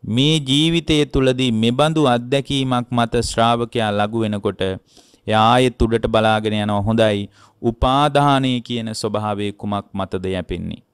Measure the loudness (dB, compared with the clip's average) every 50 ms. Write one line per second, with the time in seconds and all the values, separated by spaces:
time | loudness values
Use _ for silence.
0 | -6 -2 0 2 2 2 2 0 0 0 2 2 2 2 2 0 0 0 0 0
1 | 0 0 0 0 2 2 2 0 0 0 0 2 2 2 2 2 0 0 2 2
2 | 2 2 2 0 0 -2 -2 -2 -2 -2 -4 -2 -2 0 -2 -2 -2 _ 0 0
3 | 0 0 0 -2 -2 -2 0 2 2 2 2 0 -2 -4 -2 -2 -2 0 0 -2
4 | -2 -2 -2 -2 -2 -2 -4 -2 -2 -4 -2 -2 -4 -4 -4 -6 _ _ _ -20
5 | -20 _ _ _ _ -2 2 4 4 4 4 4 4 2 2 _ 0 0 0 0
6 | -2 0 0 2 2 2 2 2 0 -2 -2 -2 -2 -2 -2 -2 0 0 2 2
7 | 2 2 2 -2 -4 -8 _ _ _ _ _ _ -4 -4 -2 _ 0 0 2 2
8 | 2 2 2 2 4 4 2 2 2 0 -2 -4 -4 -6 -8 -6 -6 -6 -8 -6
9 | -6 -4 -4 -2 -2 -2 -4 -2 -4 -6 -6 _ -6 -6 -6 -6 -6 _ _ -8
10 | -6 -4 -6 -6 -4 -4 -4 -4 -6 -6 -8 -8 -6 -8 -10 -12 _ _